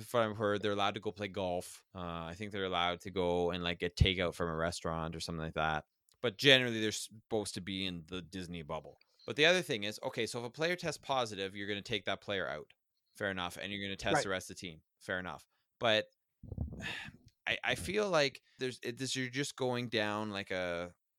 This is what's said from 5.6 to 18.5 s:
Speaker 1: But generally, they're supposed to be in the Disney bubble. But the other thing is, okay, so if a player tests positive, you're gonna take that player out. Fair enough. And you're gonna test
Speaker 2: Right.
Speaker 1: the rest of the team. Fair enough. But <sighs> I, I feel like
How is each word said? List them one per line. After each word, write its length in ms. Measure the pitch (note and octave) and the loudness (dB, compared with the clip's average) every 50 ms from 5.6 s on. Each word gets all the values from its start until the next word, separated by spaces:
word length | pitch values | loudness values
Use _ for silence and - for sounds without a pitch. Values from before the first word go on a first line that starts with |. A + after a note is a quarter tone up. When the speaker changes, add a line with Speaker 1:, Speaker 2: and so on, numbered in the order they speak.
| D#2 D#2 D#2 D2+ - _ _ _ _ _ _ _ | 2 2 2 0 -4 _ _ _ _ _ _ _
Speaker 1:
But 160 | - A#2+ F#2+ - | -4 -4 -2 4
generally, 420 | C3+ C#3+ C3+ B2+ B2+ A#2+ A2+ A2 | 6 8 8 8 6 2 0 0
they're 100 | G#2+ G#2+ | 0 0
supposed 600 | - - - - G#2+ A2 - - A#2 G#2+ G#2 - - | 0 -2 -6 -10 -12 -18 -6 -2 0 0 0 -2 -6
to 60 | G#2 | -6
be 240 | F2 G2 F#2+ F#2+ F#2+ | -6 -4 -4 -2 -2
in 200 | F#2 F2 E2+ D#2 D#2+ | -2 -4 -6 -8 -8
the 140 | F#2 F#2 | -8 -8
Disney 400 | E2+ D#2+ - F#2+ F#2 E2 F2 E2+ | -8 -8 -8 -8 -6 -6 -8 -8
bubble. 360 | D#2 D2 D#2+ D2+ - - - _ _ _ _ _ - | -6 -6 -6 -6 -8 -10 -16 _ _ _ _ _ -10
But 100 | - A2+ | -4 2
the 80 | C#3+ D3+ | 6 6
other 160 | E3+ F3+ F#3 | 6 6 4
thing 240 | E3+ - C3+ G#2 G2+ | 2 0 -2 -2 -2
is, 160 | G#2+ G#2+ - | -4 -4 -6
okay, 220 | - C3 - B2+ A2+ | -6 -4 -2 -2 -2
so 140 | - - A#2+ | -2 -2 -4
if 80 | A#2+ | -6
a 40 | A#2+ | -6
player 240 | - D3 D#3+ E3+ F3+ | -4 -2 -2 -2 0
tests 260 | F3 E3+ D#3 C#3+ - - | -2 -4 -4 -6 -4 -2
positive, 500 | - C#3 B2+ A#2+ G#2+ G#2 F#2 G2 F#2+ G2 | 0 0 2 0 0 -2 -4 -4 -4 -4
you're 140 | G2+ G2+ G2+ | -4 -4 -4
gonna 140 | G#2 G2+ | -4 -4
take 240 | F#2+ - A2 G2+ - | -2 -2 -2 -2 0
that 160 | G#2 G2 - | -2 -4 -2
player 260 | - - G2+ F#2 D#2+ B1+ | -2 -2 -2 0 0 -2
out. 200 | D2 D#2 - - _ _ _ _ _ _ _ _ _ - | -4 -6 -8 -12 _ _ _ _ _ _ _ _ _ -2
Fair 120 | G#2+ G2 | -2 -2
enough. 280 | F#2+ F#2 F2+ F2+ - - | 0 -2 -2 -4 -4 -6
And 100 | - G2 | -6 -4
you're 120 | G2+ G2+ G2+ | -4 -4 -4
gonna 80 | G2 G2 | -4 -6
test 180 | - - G#2 G2 | -2 0 2 2
Speaker 2:
Right. 80 | - G2+ | 2 2
Speaker 1:
the 60 | G2 | 0
rest 180 | F#2+ F#2 - - | -2 -2 -4 -6
of 80 | F#2 | -10
the 40 | - | -10
team. 200 | G2+ F2 D#2+ D#2 - _ _ _ | -10 -12 -12 -14 -18 _ _ _
Fair 180 | - - F#2+ F2+ | -6 -4 -2 -2
enough. 260 | F#2 E2+ D2 - - _ _ _ _ _ _ - | -2 -4 -8 -10 -14 _ _ _ _ _ _ 0
But 300 | A#2+ A2+ G#2+ G#2+ G#2 - _ _ _ _ _ _ - | 4 6 6 4 4 0 _ _ _ _ _ _ -14
<sighs> 1040 | - - - - - - - - - - - - - - - - - _ _ _ | -8 -6 -4 -4 -4 -6 -8 -8 -8 -8 -8 -10 -12 -16 -18 -20 -20 _ _ _
I, 120 | - A2+ - - | -4 -2 0 0
I 100 | A#2 C3 | 0 0
feel 340 | - E3 E3+ F#3+ G#3+ G#3 G3 | 0 -2 0 0 0 2 4
like 320 | F3 D#3 C#3+ C3+ - - - _ | 4 4 4 4 2 -4 -14 _